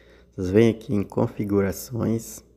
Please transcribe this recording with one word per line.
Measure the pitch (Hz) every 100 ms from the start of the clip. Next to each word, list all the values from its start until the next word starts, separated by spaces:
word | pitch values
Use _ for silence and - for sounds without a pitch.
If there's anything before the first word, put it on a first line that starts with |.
| - - _
Vocês | - 92
vêm | 101 117
aqui | 110 - 101
em |
configurações | 92 113 113 - 104 101 98 92 - 117 107 113 - - -